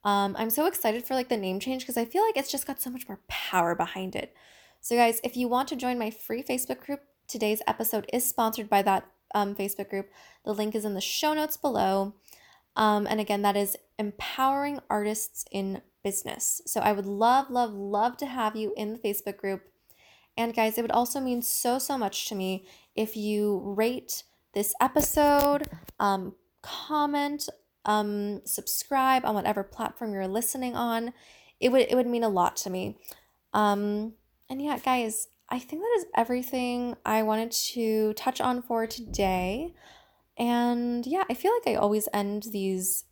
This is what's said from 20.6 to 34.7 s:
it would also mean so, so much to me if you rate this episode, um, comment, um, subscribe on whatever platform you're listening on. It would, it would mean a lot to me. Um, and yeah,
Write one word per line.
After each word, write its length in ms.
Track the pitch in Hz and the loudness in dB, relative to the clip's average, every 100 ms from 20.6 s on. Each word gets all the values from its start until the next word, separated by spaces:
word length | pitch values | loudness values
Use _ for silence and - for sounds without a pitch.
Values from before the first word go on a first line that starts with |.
| 220 220 | 2 2
it 60 | |
would 80 | 226 | 0
also 280 | - 240 277 | 2 2 -2
mean 220 | 262 240 | -2 -2
so, 380 | 240 - 247 254 | -2 0 0 0
so 180 | 262 277 | -2 -2
much 300 | 202 - - | -2 -4 -6
to 80 | 202 | -4
me 320 | 190 190 - - _ | -2 -4 -8 -20 _
if 240 | - 220 220 | -4 -2 -2
you 400 | 208 208 208 196 | -2 2 2 0
rate 600 | 196 202 226 247 - - - _ _ | -2 0 0 0 -6 -10 -10 _ _
this 220 | 202 202 - | -2 -2 2
episode, 880 | 262 302 294 311 294 285 285 285 294 - - - | 2 4 2 4 6 6 6 2 -2 -12 -18 0
um, 360 | 208 196 185 - _ _ | 2 2 -2 -12 _ _
comment, 880 | - - - 302 294 285 285 294 - - _ _ - | -12 -12 -2 0 2 2 0 -2 -6 -10 _ _ 0
um, 600 | 214 208 208 202 202 - | 2 2 -2 -2 -6 -6
subscribe 800 | - - - - 269 262 262 247 | -6 -4 -4 0 2 4 4 2
on 80 | |
whatever 300 | 208 196 208 | 0 0 -2
platform 500 | 196 - 226 - 226 | -4 -6 -8 -6 -6
you're 140 | 196 190 | -4 -2
listening 480 | 202 240 269 254 240 | -2 -2 -4 -4 -2
on. 380 | 240 226 233 - - - _ _ | 0 -2 -4 -10 -20 -20 _ _
It 100 | 254 | 4
would, 180 | 262 - | 6 6
it 60 | 247 | 4
would 120 | 240 | 4
mean 160 | 240 | 2
a 60 | 226 | 2
lot 260 | 185 175 - | 4 2 2
to 120 | 196 | -6
me. 280 | 185 202 214 - - _ _ _ | -4 -6 -10 -18 -20 _ _ _
Um, 600 | 208 208 202 208 208 220 220 _ _ _ | 2 4 4 0 -2 -4 -10 _ _ _
and 120 | 262 | -6
yeah, 160 | 294 | -4